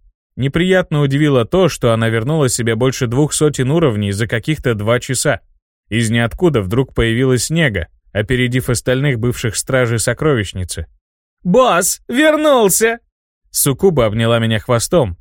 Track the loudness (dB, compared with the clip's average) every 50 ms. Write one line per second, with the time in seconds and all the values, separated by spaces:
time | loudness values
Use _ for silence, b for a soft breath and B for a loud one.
0 | _ _ _ _ _ _ _ -4 -4 -2 0 0 0 2 2 0 0 0 0 0
1 | 0 2 2 2 2 2 2 2 2 2 2 2 2 2 0 0 0 0 2 2
2 | 2 0 0 0 0 0 0 0 0 0 0 0 0 -2 0 0 0 0 0 -2
3 | -4 -2 0 0 0 0 0 0 0 0 0 0 -2 0 0 2 2 2 0 0
4 | -2 -2 -2 -2 -2 -2 -4 -4 -4 -4 -6 -2 -2 -2 -2 0 0 0 0 0
5 | -2 -4 -6 -2 -2 -2 -2 -2 -6 _ _ _ _ _ _ _ _ _ -2 -2
6 | 0 0 0 0 0 -2 -2 0 0 0 2 0 0 0 0 -2 -2 -2 -2 -2
7 | 0 0 0 0 2 2 2 0 0 -2 0 0 0 0 0 -2 -6 -8 _ _
8 | _ _ -4 -4 -2 0 0 0 0 0 -2 -2 -2 -2 -2 -2 0 0 0 0
9 | 0 -2 -2 -2 -2 -4 -4 -4 -4 -6 -6 -6 -4 -2 0 0 0 0 0 -2
10 | -2 -2 -2 -2 0 0 0 0 -2 -4 -6 -10 -10 -8 -10 -10 -12 -14 _ _
11 | _ _ _ _ _ _ _ _ -4 0 2 4 4 4 2 0 0 -2 -4 -6
12 | _ -4 -2 2 2 2 2 2 2 2 4 4 4 2 2 2 0 0 0 -4
13 | -8 _ _ _ _ _ _ _ _ _ -6 -2 -2 -2 0 2 2 2 2 2
14 | 2 0 0 0 0 2 2 2 0 0 -2 -2 -2 0 -2 -2 0 0 0 0
15 | 0 0 -2 -6